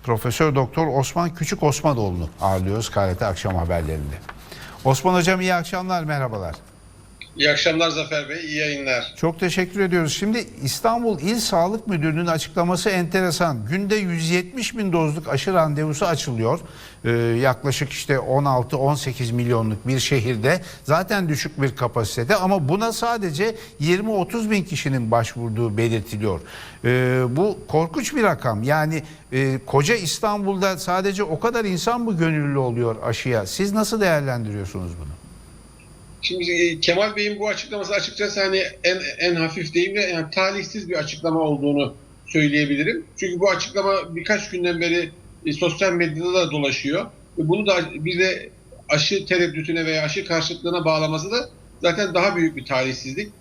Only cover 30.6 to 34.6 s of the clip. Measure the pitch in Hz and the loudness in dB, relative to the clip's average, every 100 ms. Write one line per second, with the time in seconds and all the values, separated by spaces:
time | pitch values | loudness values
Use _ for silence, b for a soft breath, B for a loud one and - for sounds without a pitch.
30.6 | 196 185 - 180 196 190 165 156 233 233 | 0 0 -2 0 0 -2 -2 0 0 0
31.6 | 208 185 226 240 233 175 165 156 143 139 | -2 0 0 0 0 0 2 2 0 0
32.6 | 127 117 117 110 - 113 131 117 98 - | 0 0 0 -2 -4 -2 0 0 -2 -2
33.6 | 196 208 214 220 196 156 139 120 110 104 | 0 0 0 2 2 2 0 -2 -4 -4